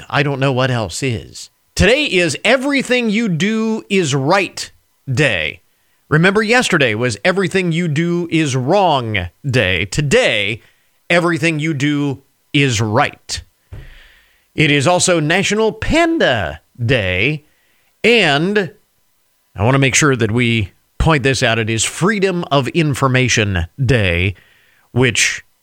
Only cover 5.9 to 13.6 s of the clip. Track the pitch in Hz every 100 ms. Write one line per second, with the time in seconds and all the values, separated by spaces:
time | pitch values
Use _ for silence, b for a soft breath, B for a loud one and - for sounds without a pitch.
5.9 | _ - 156 180 202 214 240 - 170 127
6.9 | 107 123 107 180 185 185 190 180 160 175
7.9 | 143 170 175 170 160 156 131 127 202 185
8.9 | 139 113 104 87 _ 143 123 92 90 95
9.9 | - 147 220 208 110 101 113 b b b
10.9 | b - 175 170 160 165 156 160 147 147
11.9 | 143 143 127 _ _ _ 147 139 110 113
12.9 | 110 143 - _ - - _